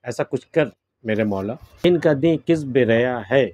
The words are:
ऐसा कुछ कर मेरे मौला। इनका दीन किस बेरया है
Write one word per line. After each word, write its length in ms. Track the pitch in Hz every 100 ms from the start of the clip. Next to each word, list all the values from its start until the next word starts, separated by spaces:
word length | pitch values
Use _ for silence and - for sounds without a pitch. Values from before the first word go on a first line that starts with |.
| 123
ऐसा 180 | 117 143
कुछ 200 | 131 _
कर 260 | 165 139 _ _ _ 113
मेरे 180 | 107
मौला। 340 | 107 98 98 123 - - 175
इनका 280 | 175 160 143
दीन 220 | 165 156 -
किस 160 | 165 143
बेरया 520 | 127 117 113 123 123 101
है 160 | 131 117